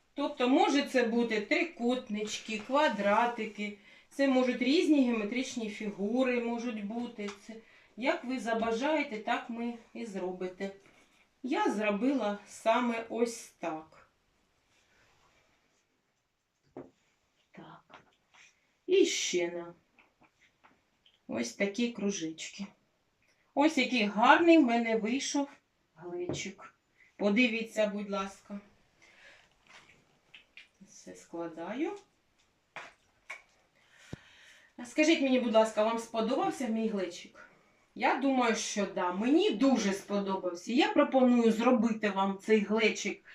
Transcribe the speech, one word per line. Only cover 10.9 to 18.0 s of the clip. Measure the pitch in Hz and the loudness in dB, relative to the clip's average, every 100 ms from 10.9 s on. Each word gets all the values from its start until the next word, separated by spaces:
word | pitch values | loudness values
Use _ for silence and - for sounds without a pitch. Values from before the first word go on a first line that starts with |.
| _ _ _ _ _ | _ _ _ _ _
Я | 254 339 415 | -6 -2 -2
зробила | 208 214 202 247 285 208 202 - | -2 -2 0 0 0 -2 -4 -10
саме | - 220 226 240 226 - | -6 0 0 0 -4 -6
ось | 220 233 - - _ | -2 -2 -2 -14 _
так. | 170 160 - - _ _ _ _ _ _ _ _ _ _ _ _ _ _ _ _ _ _ _ _ _ _ _ _ _ _ _ - - _ _ _ _ _ _ | -8 -8 -12 -20 _ _ _ _ _ _ _ _ _ _ _ _ _ _ _ _ _ _ _ _ _ _ _ _ _ _ _ -18 -18 _ _ _ _ _ _
Так. | - 156 - _ - | -20 -20 -20 _ -20